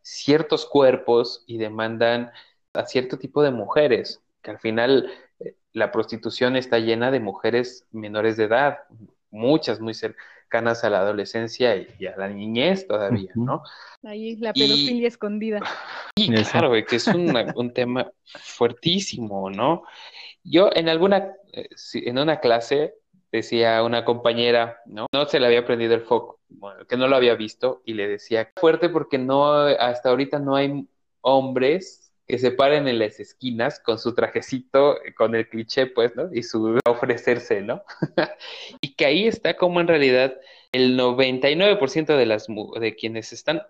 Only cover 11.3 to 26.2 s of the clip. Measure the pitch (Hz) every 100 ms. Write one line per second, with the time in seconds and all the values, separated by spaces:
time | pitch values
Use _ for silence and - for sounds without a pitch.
11.3 | 113 113 - 123 98 - - 92 98 98
12.3 | 101 107 113 156 190 - 107 98 101 95
13.3 | 113 127 151 - - - - 220 208 220
14.3 | 226 220 208 139 285 277 240 233 233 208
15.3 | 208 220 208 - - - - - - 208
16.3 | 110 107 156 156 113 107 120 - 175 170
17.3 | 123 - - 120 123 120 127 120 - _
18.3 | - - - 117 - 165 185 196 - 110
19.3 | 98 95 98 127 165 - - - - -
20.3 | - - 156 202 - 165 165 196 196 -
21.3 | - _ - - - - 123 120 123 156
22.3 | 151 123 117 - 143 156 - _ _ _
23.3 | 113 110 117 117 113 117 117 117 120 117
24.3 | 117 120 120 117 - - 104 120 135 143
25.3 | 156 123 120 120 120 117 113 - 113